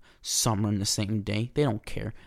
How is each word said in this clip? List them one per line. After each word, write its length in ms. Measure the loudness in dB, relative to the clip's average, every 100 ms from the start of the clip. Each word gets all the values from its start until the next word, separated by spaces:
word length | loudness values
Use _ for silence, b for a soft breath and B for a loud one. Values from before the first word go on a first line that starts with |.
| b b
summer 460 | -2 2 2 2 2
in 120 | 2
the 60 | 0
same 340 | 0 0 -2
day. 300 | -2 -2 -2
They 80 | 0
don't 240 | 2 0 -4
care. 280 | -6 -6 B